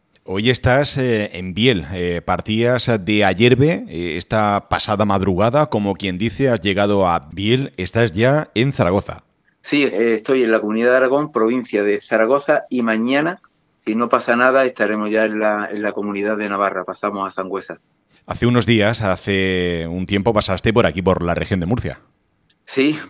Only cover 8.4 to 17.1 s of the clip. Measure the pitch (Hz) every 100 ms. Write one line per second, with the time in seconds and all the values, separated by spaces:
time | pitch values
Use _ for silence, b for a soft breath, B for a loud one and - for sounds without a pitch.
8.4 | 156 104 135 139 87 101 - - - _
9.4 | _ _ - 147 131 95 117 110 113 131
10.4 | 113 110 104 110 120 127 131 139 151 120
11.4 | 110 127 117 104 104 101 - 110 110 143
12.4 | 147 147 - 123 117 110 120 139 160 190
13.4 | _ _ _ _ - 110 120 123 - 120
14.4 | 127 131 127 - 104 107 104 110 110 107
15.4 | 107 104 98 104 104 101 104 98 104 107
16.4 | 104 98 98 92 90 90 98